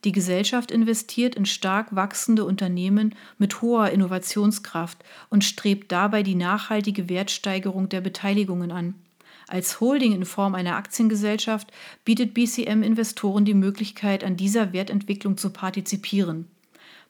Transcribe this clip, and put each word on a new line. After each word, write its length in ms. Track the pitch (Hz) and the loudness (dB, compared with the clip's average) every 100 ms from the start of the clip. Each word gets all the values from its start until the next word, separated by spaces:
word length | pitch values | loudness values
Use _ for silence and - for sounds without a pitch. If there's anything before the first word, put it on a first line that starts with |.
Die 80 | 208 | 0
Gesellschaft 600 | 190 185 180 202 247 240 | 0 0 0 0 -2 0
investiert 640 | 233 226 226 - - 247 247 | 0 2 0 -4 -2 -2 0
in 100 | 196 | -2
stark 480 | - 196 196 226 | -2 0 0 0
wachsende 500 | 190 196 - - 220 | -2 -2 -2 2 2
Unternehmen 720 | 202 190 190 180 185 202 214 220 - _ | 2 0 -2 -2 2 4 2 -2 -20 _
mit 240 | 202 - | -2 0
hoher 280 | 233 233 208 | 0 2 4
Innovationskraft 1120 | 196 185 185 185 208 208 214 - 165 170 - - - - | 4 2 0 -4 2 2 0 -6 -6 -6 -10 -20 -20 0
und 160 | 208 | 2
strebt 480 | 202 - 208 196 - | 2 0 0 0 0
dabei 320 | 180 202 214 | 0 2 2
die 100 | 196 | 2
nachhaltige 760 | 180 175 208 - 214 208 202 180 | 0 2 0 0 -2 0 -2 -2
Wertsteigerung 800 | 180 196 - 202 190 196 190 190 | -2 -2 -4 -4 -2 -2 -2 -2
der 120 | 190 | -2
Beteiligungen 720 | 185 185 202 202 196 180 175 | -4 -4 0 0 0 -2 -4
an. 240 | 175 175 190 _ _ _ - - | -4 -6 -8 _ _ _ -20 -8
Als 340 | 185 180 - | -6 -4 0
Holding 300 | 233 285 254 | 2 4 4
in 140 | 196 | 2
Form 320 | 180 - 196 185 | -2 0 0 0
einer 180 | 175 | -2
Aktiengesellschaft 960 | 175 202 - 226 214 208 214 - 214 - - - - | -4 -6 0 2 2 0 -2 -2 -4 -6 -20 -20 -8
bietet 300 | - 233 226 | 0 2 2
B 120 | - 233 | 0 0
C 180 | - | 0
M 180 | 226 214 | 0 2
Investoren 640 | 214 220 220 - 208 202 | 2 2 0 -2 -2 2
die 100 | 208 | 4
Möglichkeit, 680 | 196 190 202 208 - 208 190 | 4 4 0 -6 -4 -2 0
an 120 | 202 180 | -2 -2
dieser 360 | 190 226 208 | 0 2 0
Wertentwicklung 640 | 180 196 202 202 202 202 196 | -2 -2 -2 -2 -4 -2 -2
zu 140 | 196 | -4
partizipieren. 960 | - 185 190 190 196 - 196 180 160 170 _ _ _ - - _ | -4 -6 -6 -4 -4 -2 0 0 -2 -8 _ _ _ -20 -20 _